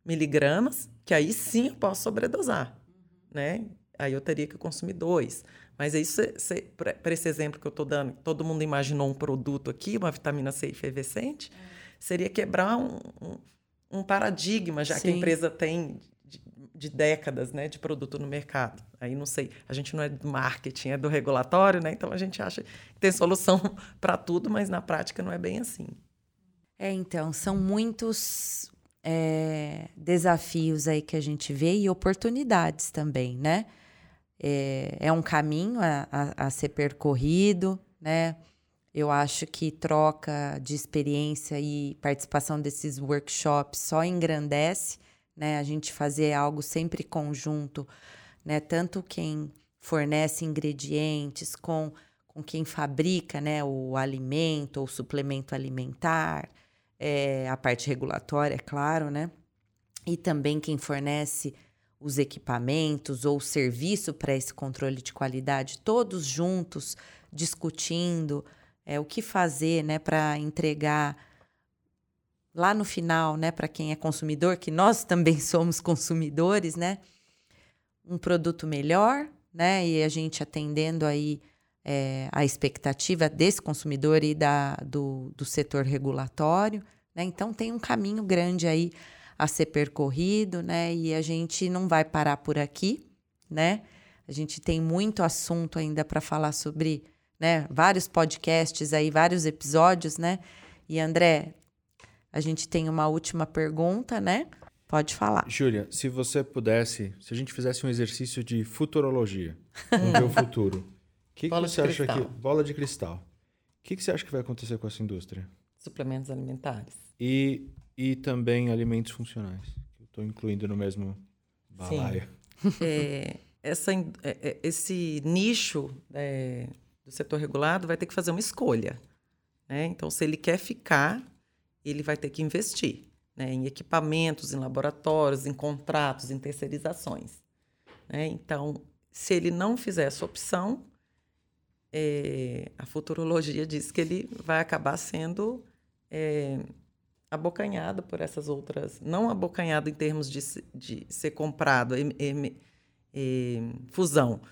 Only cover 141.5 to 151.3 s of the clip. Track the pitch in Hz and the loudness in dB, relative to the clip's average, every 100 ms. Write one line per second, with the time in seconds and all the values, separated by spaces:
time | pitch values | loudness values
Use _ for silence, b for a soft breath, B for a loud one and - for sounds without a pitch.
141.5 | _ _ _ _ 151 151 147 143 135 127 | _ _ _ _ -2 0 0 -2 -4 -4
142.5 | 120 - - 131 156 156 160 165 165 151 | -6 -10 -12 -10 -8 -6 -4 0 2 0
143.5 | 151 156 151 - - 160 185 - - - | -2 -2 -4 -4 -2 0 -2 -6 -8 0
144.5 | 160 160 156 139 170 - 160 160 185 214 | 0 2 0 0 -2 -4 -4 -4 -2 -2
145.5 | 254 - b b _ _ 156 156 147 139 | -4 -10 b b _ _ -4 -2 0 -2
146.5 | 135 - - _ _ _ _ - 156 170 | -4 -6 -14 _ _ _ _ -10 -4 -4
147.5 | - 202 185 165 196 - 170 160 - 147 | -4 -4 -4 -4 -6 -6 -6 -6 -6 -6
148.5 | 139 139 143 147 - 151 175 233 202 175 | -6 -6 -6 -8 -8 -4 0 0 0 -2
149.5 | - 165 151 151 151 151 156 139 139 - | -2 0 0 0 -2 0 0 -4 -6 -8
150.5 | - - 127 - 113 - - 151 | -10 -14 -14 -12 -12 -10 -6 -6